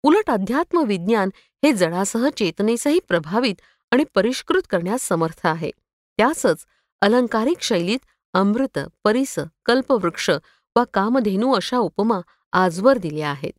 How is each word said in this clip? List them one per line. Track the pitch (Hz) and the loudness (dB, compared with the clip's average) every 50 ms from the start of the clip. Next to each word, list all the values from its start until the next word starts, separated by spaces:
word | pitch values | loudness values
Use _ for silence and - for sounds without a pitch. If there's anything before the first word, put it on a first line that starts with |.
| - | 4
उलट | 285 330 427 427 - | 4 4 4 2 0
अध्यात्म | 254 196 196 190 240 294 359 _ - 349 302 | -2 -2 -2 -2 -2 -4 -2 _ 0 0 0
विज्ञान | 214 202 175 170 196 233 214 190 190 - _ _ _ _ _ - | 0 -2 -2 0 -2 0 0 0 -2 -4 _ _ _ _ _ 2
हे | - 233 | 2 2
जडासह | 196 180 160 170 180 202 - - 226 240 294 | 2 0 0 0 -2 -4 -2 -2 -2 -2 -2
चेतनेसही | 294 - 220 165 165 - 202 220 233 233 - 285 302 370 | -2 -2 -4 -4 -2 -2 -2 -2 -2 0 0 0 0 0
प्रभावित | - _ 185 165 147 151 185 233 254 247 180 _ _ _ _ _ _ _ | 0 _ -2 -2 -2 -2 -2 -2 0 -2 -4 _ _ _ _ _ _ _
आणि | - 254 302 - _ | 0 0 0 2 _
परिष्कृत | 202 190 233 254 - - - 370 381 370 _ | 0 0 0 -2 -4 -4 -2 -2 -2 -2 _
करण्यास | - 175 170 185 220 262 - | -4 -4 -2 -4 -4 -6 -2
समर्थ | - 185 165 165 160 160 - - | -2 -2 0 0 -2 -4 -2 -2
आहे. | 175 156 165 165 - - _ _ _ _ _ _ _ _ | -2 -2 -2 -6 -10 -10 _ _ _ _ _ _ _ _
त्यासच | - 214 262 320 - - 214 160 - - _ _ _ _ _ _ _ | 2 2 2 2 0 0 0 0 0 -4 _ _ _ _ _ _ _
अलंकारिक | - 202 226 247 247 226 247 220 226 277 359 - | 2 2 4 2 2 0 -2 -2 0 0 -2 -2
शैलीत | - - 233 175 170 180 226 262 _ _ _ _ _ _ - | -2 -2 -2 0 0 -2 -4 -4 _ _ _ _ _ _ -2
अमृत, | 185 196 202 208 240 269 - _ 143 139 160 _ _ _ | 0 2 2 2 0 -2 -2 _ -6 -8 -8 _ _ _
परिस, | 208 214 254 269 - - 160 143 156 _ _ _ | 2 2 2 0 -2 -4 -8 -8 -8 _ _ _
कल्पवृक्ष | - 233 262 262 - 269 220 180 170 - - - - 165 147 _ _ _ _ _ _ _ | 0 0 0 2 0 0 0 0 -2 -4 -2 -2 0 0 -2 _ _ _ _ _ _ _
वा | 233 240 - - | 0 0 2 0
कामधेनू | 196 196 220 247 269 226 208 190 196 226 262 262 | -2 0 2 0 0 0 0 0 0 0 2 0
अशा | 190 - - 247 | 0 0 -2 -2
उपमा | 247 220 160 _ - 208 226 226 185 - _ _ _ _ _ | -2 -2 -2 _ -2 -2 0 -2 -2 -4 _ _ _ _ _
आजवर | - 180 185 180 160 180 196 262 269 | 0 0 0 0 0 2 4 4 4
दिल्या | 240 175 156 151 151 151 147 | 4 0 -6 -6 -4 -4 -6
आहेत. | 143 135 147 - - | -6 -6 -8 -10 -10